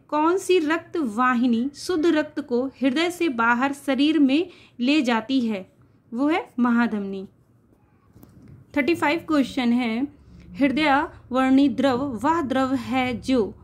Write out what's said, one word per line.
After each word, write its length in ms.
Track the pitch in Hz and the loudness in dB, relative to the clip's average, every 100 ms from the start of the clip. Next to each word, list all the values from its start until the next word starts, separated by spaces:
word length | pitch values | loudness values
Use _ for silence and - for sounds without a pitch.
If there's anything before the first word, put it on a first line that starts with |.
| _ | _
कौन 300 | 294 311 370 | 0 2 0
सी 220 | 370 359 | 2 2
रक्त 380 | 294 339 - 349 | 2 -2 -4 -6
वाहिनी 720 | 262 208 254 247 254 226 269 - | -4 0 0 2 2 0 -2 -6
शुद्ध 300 | - 349 339 | -4 0 2
रक्त 340 | 302 302 - | 2 0 -8
को 320 | 277 240 269 - | -4 -2 -2 -2
हृदय 300 | 269 285 349 | 0 0 -2
से 180 | 349 330 | -2 -2
बाहर 440 | 233 226 240 277 | 0 0 2 0
शरीर 460 | 277 - 262 294 320 | -2 -2 0 2 4
में 300 | 269 285 370 - - - | 4 2 -2 -10 -20 -4
ले 220 | 247 302 | 0 2
जाती 400 | 247 226 220 269 | 2 0 0 -2
है? 300 | 226 202 185 _ _ _ _ | -2 -4 -10 _ _ _ _
वो 160 | 233 294 | -2 0
है 220 | 349 - - | 0 -4 -2
महाधमनी। 680 | 240 233 233 214 196 196 196 _ _ _ _ _ _ _ _ - - - - - - 285 | 2 2 0 -2 -6 -10 -12 _ _ _ _ _ _ _ _ -20 -20 -20 -20 -20 -6 -2
थर्टी 180 | 285 339 | 0 0
फ़ाइव 300 | 294 330 - | 0 -2 0
क्वेश्चन 460 | 302 247 - 240 | 0 0 -2 0
है, 340 | 240 240 226 285 - - - - - | 0 0 -2 -4 -8 -20 -20 -16 -2
हृदय 480 | 277 262 311 277 330 - - | 0 2 2 2 0 -10 -4
वर्णी 380 | 254 262 269 285 | 0 4 4 4
द्रव 500 | 214 269 247 285 220 | 2 0 0 -4 -2
वह 180 | 269 330 | -2 0
द्रव 320 | 262 262 262 | 0 0 0
है 480 | 269 220 262 254 220 | -2 -2 -4 -2 -4
जो, 340 | - 262 202 - | -2 0 0 -6